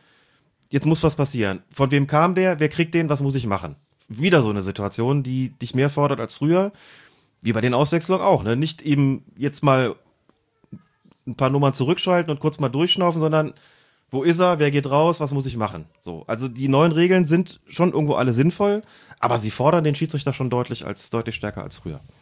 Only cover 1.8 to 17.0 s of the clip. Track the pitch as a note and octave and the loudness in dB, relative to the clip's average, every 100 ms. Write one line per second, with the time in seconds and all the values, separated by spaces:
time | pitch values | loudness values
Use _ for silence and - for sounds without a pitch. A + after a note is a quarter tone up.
1.8 | C3+ C#3+ C#3 D3 E3+ F#3 F#3 D#3+ D3+ - | 0 2 2 2 2 2 0 0 -2 0
2.8 | E3 E3 D#3+ C#3+ C#3 C3 A#2 G2 E2 C#2 | 0 0 0 0 0 -2 -2 -4 -4 -14
3.8 | _ _ - A2 F#3 E3+ A2 G2+ F#2+ G2 | _ _ -16 -2 2 4 4 0 -4 -4
4.8 | G2+ - A#2+ C#3+ B2+ C3 B2+ - A#2 B2+ | -6 -2 -2 -2 -2 -4 -6 -8 -6 0
5.8 | C#3+ C#3+ C#3+ C3 A2+ - D3 F3 G3+ - | 0 0 0 -2 -6 -2 2 2 0 -6
6.8 | - - - _ _ _ G#2+ A2 B2 B2 | -20 -20 -20 _ _ _ -2 0 0 2
7.8 | D3 E3+ E3 F#3 G3 D3 G2+ B2 D#3 - | 2 0 0 0 2 2 2 0 -2 -4
8.8 | D3+ C#3+ C#3 C3+ - - C#3 C#3+ D3 C3 | 0 2 2 0 -8 -6 -6 -2 2 2
9.8 | B2 - _ _ _ _ _ _ _ - | 0 -4 _ _ _ _ _ _ _ -20
10.8 | _ _ _ _ - - C3 C#3 C#3 - | _ _ _ _ -12 -2 0 2 2 0
11.8 | C3 F3 F#3 F3 D#3+ D3 D#3 D3 C3+ C3+ | 0 0 2 0 0 -2 -4 -2 -4 0
12.8 | F3+ F#3+ F3 E3 D#3 D#3 D3+ - _ _ | 0 2 0 0 0 0 -2 -8 _ _
13.8 | _ _ - C3 D#3+ E3+ F3+ E3 D3 C#3+ | _ _ -8 -2 0 4 2 4 2 2
14.8 | C3+ C#3 E3 D#3 C#3+ C#3+ C3 A#2+ G#2 F#2 | 2 2 2 2 -2 -4 -4 -4 -4 -6
15.8 | D#2+ _ - E2 - A2+ C3 A#2+ C3+ C3+ | -14 _ -14 -12 -6 -4 -4 -4 2 4
16.8 | E3+ D#3 | 4 4